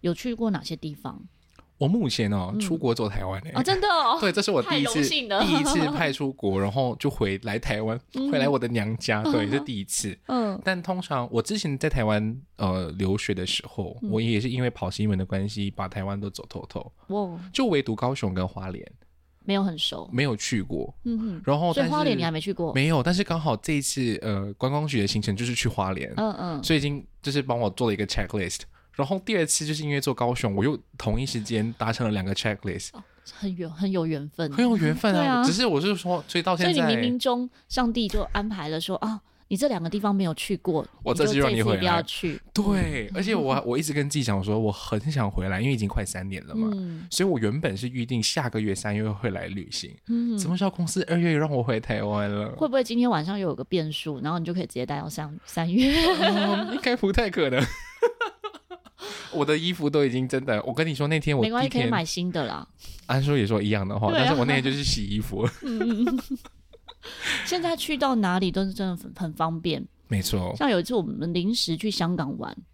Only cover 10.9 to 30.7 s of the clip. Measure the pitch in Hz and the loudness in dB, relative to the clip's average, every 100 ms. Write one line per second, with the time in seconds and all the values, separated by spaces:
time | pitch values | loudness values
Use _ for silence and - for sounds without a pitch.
10.9 | 185 180 139 120 117 - 214 160 135 156 | -4 -2 -4 0 -2 0 -2 -2 0 0
11.9 | 131 110 107 107 123 - - 101 92 85 | 2 2 2 2 -4 -12 -4 0 0 -2
12.9 | 85 95 101 - 92 92 - - - 95 | 0 2 2 0 -2 -2 -4 -6 -6 -6
13.9 | - 214 110 113 107 120 123 123 - 92 | -6 -2 0 2 2 2 0 -2 0 -6
14.9 | - 107 95 92 95 98 107 98 98 95 | 0 2 2 0 -2 -2 -2 -4 -4 -6
15.9 | 95 95 101 101 - - - - - - | -4 -4 -4 -6 -8 -12 -12 -10 -10 -12
16.9 | - - 196 196 170 185 180 254 156 131 | -18 -6 -4 -4 -6 -6 0 4 4 2
17.9 | 110 123 135 104 92 92 - 95 90 - | 0 0 0 -2 0 -2 -4 -10 -10 -12
18.9 | - - _ _ _ - 196 196 156 - | -20 -20 _ _ _ -2 2 2 0 -4
19.9 | - - 120 139 107 - 113 92 78 62 | -4 -4 0 0 0 0 -2 0 -4 -4
20.9 | - 240 226 220 165 151 143 175 165 269 | -6 -4 -2 -4 -4 0 2 2 2 2
21.9 | 302 302 202 170 160 190 196 165 135 147 | 2 2 2 0 -2 -4 -4 -2 2 4
22.9 | 160 127 180 202 165 151 110 - 147 135 | 4 4 2 0 0 0 0 0 0 0
23.9 | - 120 104 110 101 98 101 131 143 151 | 0 0 0 0 -2 -4 -2 0 0 0
24.9 | 135 101 107 104 98 120 120 120 - 95 | 2 2 2 0 0 0 0 0 0 -2
25.9 | 95 67 - 220 - 180 151 - 160 143 | -2 -4 -2 -2 -2 -6 -4 2 2 2
26.9 | 143 - - - 143 131 120 107 92 120 | -4 -10 -10 -2 -2 0 0 0 2 0
27.9 | 101 104 - 98 107 90 - - - _ | 2 0 0 -2 -2 -4 -6 -12 -20 _
28.9 | - 139 190 185 214 156 - 151 151 151 | -4 -2 -2 0 0 2 0 -2 -4 0
29.9 | 143 139 127 120 123 110 98 117 | 0 0 0 0 0 0 2 2